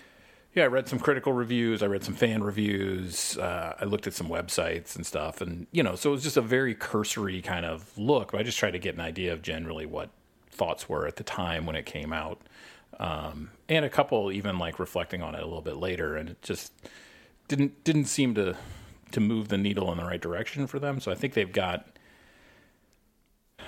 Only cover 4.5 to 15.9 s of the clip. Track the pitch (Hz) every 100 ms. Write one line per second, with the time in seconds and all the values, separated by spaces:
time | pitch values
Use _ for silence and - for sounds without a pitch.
4.5 | - 82 82 - - 85 73 80 - 87
5.5 | 85 110 165 110 90 147 139 147 143 113
6.5 | 127 131 104 - 107 107 117 98 92 -
7.5 | 90 85 82 98 - 113 135 98 101 117
8.5 | - 104 87 92 80 82 85 87 80 80
9.5 | 80 82 80 78 - - _ _ _ _
10.5 | - 87 - - 76 73 - - - 87
11.5 | 82 80 78 - 73 76 80 80 - -
12.5 | - - - - - 87 78 78 76 -
13.5 | - - 160 139 - 139 117 98 98 101
14.5 | 92 82 82 87 90 85 90 80 80 80
15.5 | 85 80 71 92